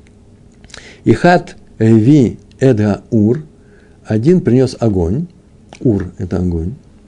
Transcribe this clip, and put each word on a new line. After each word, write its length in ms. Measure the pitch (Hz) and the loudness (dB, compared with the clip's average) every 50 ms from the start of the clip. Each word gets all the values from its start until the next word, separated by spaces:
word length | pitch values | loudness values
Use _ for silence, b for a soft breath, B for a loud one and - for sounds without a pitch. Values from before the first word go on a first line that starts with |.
| _ _ _ _ _ _ - - - - _ _ B B B B B B B B - | _ _ _ _ _ _ -20 -20 -20 -20 _ _ B B B B B B B B -2
«Ихат 520 | - 113 - - 175 175 170 - - - - - - - - | 0 0 2 2 2 2 2 0 -6 -18 -20 -20 -14 -6 -2
ви 600 | 110 113 113 110 107 131 151 147 120 92 - - - - - - | 2 4 4 4 4 4 4 4 2 0 -2 -6 -16 -20 -6 -2
эдга 420 | 131 135 123 104 107 104 98 98 - - | 0 0 2 2 0 -2 -2 -4 -4 -2
ур», 340 | 120 110 104 107 131 156 156 - b b b b b b b b b b - | 0 0 2 2 0 -2 -6 -14 b b b b b b b b b b -8
один 360 | - 110 110 113 156 185 180 | -4 -4 -2 0 0 0 0
принес 360 | - 120 117 131 131 123 - - | 2 2 2 2 0 0 -2 -4
огонь, 480 | 120 110 98 92 82 82 101 147 175 - _ _ _ _ _ _ _ - - - | -4 -2 0 0 -2 -2 -2 -4 -6 -10 _ _ _ _ _ _ _ -20 -12 -4
ур — 320 | - 127 104 95 87 87 - - | -2 -2 -2 -2 -4 -8 -10 -12
это 180 | 101 90 95 90 | -10 -6 -6 -4
огонь. 360 | 90 90 85 82 80 92 135 - - _ - - - | -4 -4 -4 -4 -6 -8 -10 -14 -18 _ -20 -20 -20